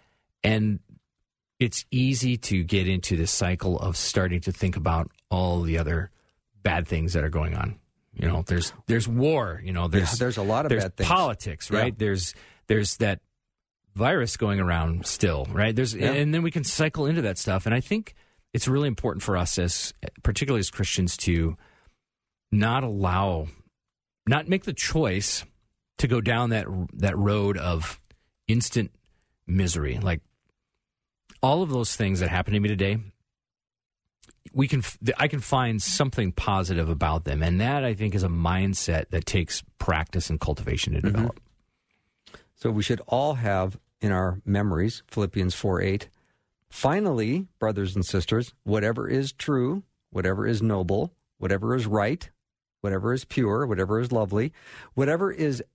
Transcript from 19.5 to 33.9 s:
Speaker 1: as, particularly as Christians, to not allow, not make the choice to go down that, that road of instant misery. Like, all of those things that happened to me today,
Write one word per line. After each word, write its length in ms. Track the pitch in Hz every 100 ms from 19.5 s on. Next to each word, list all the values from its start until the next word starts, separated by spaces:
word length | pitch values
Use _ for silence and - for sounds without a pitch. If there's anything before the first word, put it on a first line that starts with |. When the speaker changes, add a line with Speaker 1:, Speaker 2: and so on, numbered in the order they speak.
| -
Speaker 1:
as, 340 | 87 - - - - -
particularly 380 | - 98 139 120
as 100 | 92
Christians, 460 | - 98 - 90 -
to 380 | - 85 82 - - _ _ _ _ _ _ _ _
not 320 | 107 110 127
allow, 640 | 127 101 92 90 98 82 80 - _ _ _ _ _ _ -
not 200 | 143 156
make 140 | 185
the 80 | -
choice 720 | 127 - 160 127 92 - - - _ _ _ _ -
to 80 | 127
go 140 | 123
down 300 | 110 117 120
that, 160 | 110 - 92 87
that 240 | - 98 92
road 380 | 101 104 101 95
of 420 | 87 82 80 - _ - _ _ -
instant 460 | 117 - 117 104 - _ _ _ _ -
misery. 520 | 92 90 82 73 -
Like, 200 | 98 82 - _ _ _ _ _ _ _ _ _ _ -
all 200 | 127 156
of 60 | 175
those 260 | 127 113 -
things 240 | 101 92
that 80 | 87
happened 240 | 87 92
to 60 | 104
me 80 | 104
today, 300 | 101 98 110 101 - _ _ _ _ _ _ _